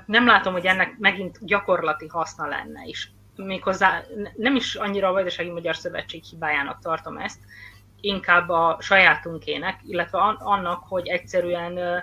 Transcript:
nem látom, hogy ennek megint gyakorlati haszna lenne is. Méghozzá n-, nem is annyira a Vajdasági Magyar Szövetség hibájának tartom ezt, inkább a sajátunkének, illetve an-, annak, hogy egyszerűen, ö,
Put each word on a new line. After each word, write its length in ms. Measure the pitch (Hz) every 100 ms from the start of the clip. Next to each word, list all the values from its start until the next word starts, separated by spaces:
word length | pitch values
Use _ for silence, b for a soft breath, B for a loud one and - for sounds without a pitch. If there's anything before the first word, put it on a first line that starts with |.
| -
nem 200 | 220 240
látom, 280 | 202 190
hogy 120 | 180 185
ennek 320 | 185 175 -
megint 480 | 202 190 180 - 180
gyakorlati 600 | 202 196 175 160 - 156
haszna 400 | 170 160 - 147
lenne 360 | 143 147 147 -
is. 260 | - - - - -
Méghozzá 640 | 190 185 196 185 190 170
n-, 280 | - 208 208 -
nem 200 | 233 269
is 200 | - 214
annyira 320 | 202 202 190
a 40 |
Vajdasági 380 | 190 180 170 175
Magyar 260 | 170 165 160
Szövetség 480 | 175 175 - 165
hibájának 560 | - 165 160 147 143 -
tartom 380 | 170 160 160 151
ezt, 220 | 196 - B B B B - _
inkább 480 | 202 196 190 175 170
a 280 | 165 165 -
sajátunkének, 1000 | - 196 175 151 170 160 151 143 180 - -
illetve 300 | 175 170 180
an-, 200 | 202 202
annak, 440 | 202 196 175 180 -
hogy 200 | 185 175
egyszerűen, 720 | 175 - 185 175 175 175 180
ö, 200 | 175 175